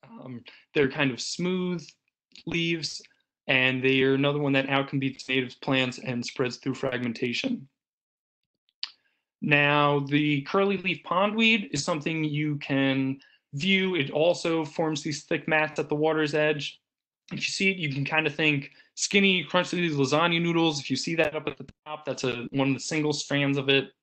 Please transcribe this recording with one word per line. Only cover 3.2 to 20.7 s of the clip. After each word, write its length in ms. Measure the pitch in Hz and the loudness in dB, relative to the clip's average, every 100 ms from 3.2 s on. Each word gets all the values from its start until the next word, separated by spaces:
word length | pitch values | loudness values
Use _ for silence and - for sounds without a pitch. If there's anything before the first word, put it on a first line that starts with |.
| _ _ - | _ _ 0
and 360 | 135 131 131 | 2 2 2
they 180 | 131 135 | 2 4
are 140 | 135 135 | 4 4
another 240 | 143 143 | 2 2
one 140 | 143 | 2
that 140 | 139 135 | 2 2
outcompetes 640 | 139 139 143 135 131 - | 0 2 -2 -2 -6 -4
native 300 | 131 123 - | -2 -2 -6
plants 380 | - 135 131 123 | 0 2 2 -2
and 260 | - 123 120 | -6 -6 -6
spreads 320 | - 123 120 | -4 -4 -2
through 160 | 135 131 | -6 -4
fragmentation. 920 | 135 123 123 117 123 120 - - - _ _ _ _ _ _ _ _ _ _ _ - _ _ _ _ _ | -4 -2 -4 -2 -4 -2 -4 -4 -8 _ _ _ _ _ _ _ _ _ _ _ -14 _ _ _ _ _
Now, 580 | 151 147 143 147 147 143 | 2 4 6 4 4 2
the 420 | 139 147 151 143 | 2 2 2 0
curly 360 | 139 196 196 196 | 0 0 2 0
leaf 260 | 185 170 | -4 -6
pondweed 680 | - 170 208 214 226 226 196 | -2 0 0 2 2 2 0
is 120 | 143 | -4
something 400 | 165 165 147 160 | -2 -4 -2 -2
you 320 | 156 147 151 147 | -2 -2 -2 -4
can 640 | - 135 135 135 135 135 - _ _ | -2 0 2 2 0 -4 -10 _ _
view. 420 | 143 180 190 190 180 | -4 2 2 2 0
It 140 | 139 | 0
also 560 | 151 165 170 170 165 151 | 2 2 2 0 -2 -2
forms 380 | - 160 151 | -2 -2 -2
these 200 | 160 147 | -4 -8
thick 240 | - 160 151 | -4 -4 2
mats 320 | 156 151 151 | 2 0 -2
at 100 | 147 | -4
the 60 | 147 | 0
water's 380 | 156 156 151 | 2 2 0
edge. 480 | 151 151 151 143 - _ _ _ _ _ | 2 0 0 -4 -12 _ _ _ _ _
If 80 | 143 | -6
you 120 | - | -6
see 180 | - 190 | 0 0
it, 80 | 185 | 0
you 160 | 151 | -4
can 100 | 135 | -4
kinda 260 | 135 156 156 | -2 0 -2
think 420 | 147 156 147 139 _ _ - | 0 0 0 -4 _ _ -8
skinny, 480 | - 202 196 185 | 0 4 4 2
crunchy 480 | 147 180 175 180 170 | 0 0 0 0 0
lasagna 500 | 147 135 147 170 170 | 2 2 4 4 2
noodles. 380 | 170 165 165 | 2 2 2